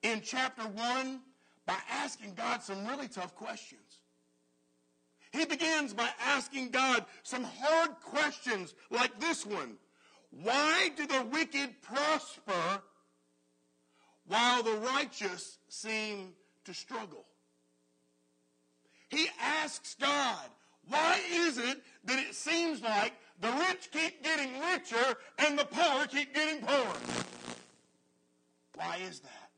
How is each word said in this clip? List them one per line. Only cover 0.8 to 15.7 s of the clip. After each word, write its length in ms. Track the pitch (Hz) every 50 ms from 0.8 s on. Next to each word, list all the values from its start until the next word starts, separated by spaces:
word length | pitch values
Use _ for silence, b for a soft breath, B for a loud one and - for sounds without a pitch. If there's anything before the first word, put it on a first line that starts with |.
| 226 240 247 262 262 262 262 262 - - b b b b b b b
by 120 | - 180 185 - -
asking 460 | 233 277 269 277 - - 226 202 190
God 260 | 175 226 240 247 240
some 240 | - - 196 196 196
really 220 | 220 262 277 285 233
tough 260 | - 202 180 180 -
questions. 480 | - 214 220 226 214 - - - - - _ - - _ _ _ _ _ _ _ _ _ _ _ _ _ _ _ _ _ _ _ _ _ _ _ b b b
He 140 | b 269 320
begins 500 | 277 311 269 330 320 320 302 294 254 202
by 140 | 202 233 220 - - -
asking 460 | 254 285 269 254 - - 269 262 247
God 360 | 240 254 262 269 254 233 196 B B B B
some 200 | - - 254 254
hard 560 | - - - 247 294 320 330 330 320 277 -
questions 760 | - - - 294 302 302 - - - 254 233 196 180 160 - B B B
like 280 | - 233 247 247 240 208
this 240 | 262 330 320 - -
one. 360 | 202 208 185 143 123 107 - _ b b b b b b b b b
"Why 600 | - - 156 208 240 277 294 311 320 349 381 359
do 180 | 285 285 302 285
the 160 | 285 262 247
wicked 580 | 220 247 311 320 320 285 277 277 262 214 -
prosper 1000 | - - 214 269 294 302 311 285 - - - - - - 196 175 165 170 196 196 190 - _ _ _ _ _ _ _ _ _ _ _ _ _ _ _ _ _ _ b b b b b b b b b -
while 360 | 185 220 233 247 247 247 226
the 120 | 226 220
righteous 840 | 214 220 247 262 277 294 240 - - 208 196 180 170 - - - - _ _